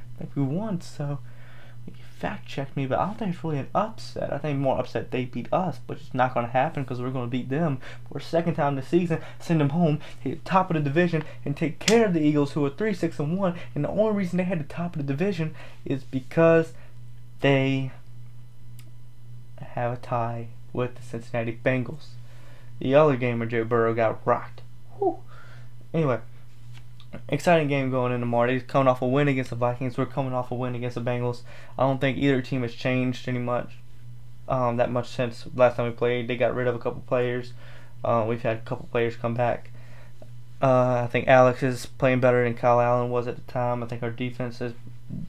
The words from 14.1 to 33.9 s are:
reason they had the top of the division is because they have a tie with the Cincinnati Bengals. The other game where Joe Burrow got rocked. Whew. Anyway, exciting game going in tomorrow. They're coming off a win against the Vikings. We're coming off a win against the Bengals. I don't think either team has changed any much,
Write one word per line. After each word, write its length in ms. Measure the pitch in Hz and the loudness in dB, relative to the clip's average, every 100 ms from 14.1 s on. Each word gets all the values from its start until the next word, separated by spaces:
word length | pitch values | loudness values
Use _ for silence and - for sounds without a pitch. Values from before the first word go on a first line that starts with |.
reason 240 | 202 180 175 | 2 0 0
they 60 | |
had 160 | 180 185 | 0 -2
the 40 | |
top 320 | 143 - 175 156 | -4 -6 -6 -4
of 100 | 139 | -4
the 60 | |
division 420 | 135 196 175 160 - - - | 0 0 0 -4 -6 -12 -8
is 180 | - 135 | -4 -4
because 680 | - 131 - - 165 165 160 - - - - - - - | -2 -6 -2 4 8 8 4 -4 -10 -10 -10 -10 -10 0
they 520 | 139 139 135 135 131 - - - - - - - - - - - - - - - - - | 4 4 4 2 -2 -6 -12 -10 -10 -10 -12 -10 -10 -10 -10 -10 -10 -10 -10 -10 -10 -10
have 320 | 131 - 120 | -8 -2 -2
a 40 | 123 | -2
tie 520 | - 123 117 117 117 - - | -2 -2 0 -4 -6 -10 -8
with 220 | - 123 - | -4 -2 -4
the 60 | |
Cincinnati 580 | - 117 - 120 117 113 | -8 -8 -4 -2 -2 0
Bengals. 440 | 135 131 123 156 - - - - - - - - | 2 2 0 -6 -8 -10 -10 -10 -10 -10 -10 -4
The 160 | 127 | 4
other 220 | 139 156 127 | 6 8 6
game 220 | 123 117 | 2 0
where 100 | 117 | 0
Joe 160 | 117 | 0
Burrow 300 | 113 117 113 | 2 4 4
got 320 | 113 110 113 - | 4 2 2 2
rocked. 360 | 120 - - - - - - | 2 0 -10 -10 -10 -10 -2
Whew. 200 | 392 - - - - - - - - | 0 0 -6 -10 -10 -10 -10 -10 -4
Anyway, 280 | 165 151 113 - - - - - - - - - - - | 0 2 2 -2 -10 -10 -10 -10 -10 -10 -10 -10 -10 -2
exciting 400 | 143 - 170 147 | 0 4 4 4
game 220 | 139 131 | 2 2
going 220 | 127 123 | 2 2
in 80 | 123 | 0
tomorrow. 280 | 120 120 120 | 0 2 4
They're 120 | 127 | 2
coming 280 | - 143 135 | 2 4 6
off 120 | 123 | 4
a 60 | 127 | 4
win 220 | 135 143 | 4 4
against 220 | 131 127 | 2 0
the 60 | 120 | 0
Vikings. 400 | 120 120 131 120 | 0 0 -2 -2
We're 100 | 127 | -2
coming 280 | - 135 | 0 -2
off 160 | 127 123 | -2 -2
a 40 | |
win 200 | 120 127 | -2 -4
against 220 | 123 123 120 | -4 -4 -4
the 60 | |
Bengals. 400 | 120 123 123 120 - - - - | -2 0 -2 -4 -8 -12 -8 0
I 40 | |
don't 180 | 131 135 | 2 4
think 180 | 135 123 | 2 2
either 240 | 139 131 | 4 4
team 200 | 131 131 | 2 -2
has 120 | 120 | -2
changed 540 | - 131 127 127 123 - | -2 0 2 0 -2 -4
any 100 | 123 | -2
much, 400 | 123 123 - - - | 0 -2 -2 -8 -10